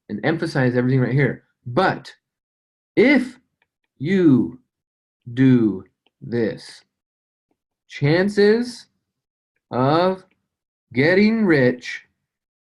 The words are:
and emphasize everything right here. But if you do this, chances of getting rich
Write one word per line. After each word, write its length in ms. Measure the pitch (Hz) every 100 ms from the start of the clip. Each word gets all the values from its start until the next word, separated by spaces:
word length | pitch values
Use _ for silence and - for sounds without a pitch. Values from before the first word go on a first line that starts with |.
| -
and 100 | 104 131
emphasize 500 | 165 165 151 127 123
everything 240 | 123 131
right 140 | 123
here. 300 | 131 131 - _ _ -
But 480 | 123 185 95 - - _ _ _ _ _ _ _ -
if 440 | 233 285 254 - _ _ _ _ _ _
you 640 | 143 196 170 127 98 - _ _ _ _ _ _ -
do 520 | 120 131 127 107 92 - _ _ _
this, 600 | 131 117 107 76 - - _ _ _ _ _ _ _ _ _ _ _
chances 1000 | - 143 165 202 202 202 226 247 - - _ _ _ _ _ _ _ _
of 520 | 120 131 160 180 185 - _ _ _ _ _ _
getting 520 | 123 143 185 208 226 208
rich 600 | 151 127 123 - - - _ _ _ _ _ _